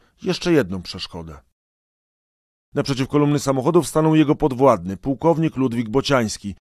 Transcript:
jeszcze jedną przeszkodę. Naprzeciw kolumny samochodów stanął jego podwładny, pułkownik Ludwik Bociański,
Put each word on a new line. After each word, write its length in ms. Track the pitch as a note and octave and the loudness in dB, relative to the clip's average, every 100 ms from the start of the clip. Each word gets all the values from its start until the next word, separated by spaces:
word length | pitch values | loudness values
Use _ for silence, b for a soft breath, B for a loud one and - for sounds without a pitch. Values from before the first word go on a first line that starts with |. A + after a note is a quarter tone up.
| _ _ | _ _
jeszcze 320 | - E3+ F3+ | -6 -4 2
jedną 280 | D#3+ F#2 F#2+ | 2 2 -4
przeszkodę. 580 | F2 F#2+ - F2+ D#2+ D2 _ _ _ _ _ _ _ _ _ _ _ _ _ | -10 -14 -14 -14 -14 -18 _ _ _ _ _ _ _ _ _ _ _ _ _
Naprzeciw 340 | C#3+ C3+ C3 C3+ | -4 -2 -2 0
kolumny 320 | D3 D3 D3 | 0 2 0
samochodów 480 | - C3+ C3 E3+ C#3 | 0 -2 2 2 2
stanął 280 | D#3 D#3 D#3 | 0 2 4
jego 200 | C#3+ D3+ | 4 2
podwładny, 600 | D#3 B2 C3+ G#2+ F2 G2 | 0 4 4 4 0 -6
pułkownik 580 | C3+ C3+ D#3+ D#3+ D#3+ B2+ | -6 -2 0 0 0 -2
Ludwik 340 | C3 A#2 A2+ | -2 -2 -2
Bociański, 680 | B2+ C3 C3+ G#2+ - G2+ - _ | -2 2 0 0 -6 -10 -12 _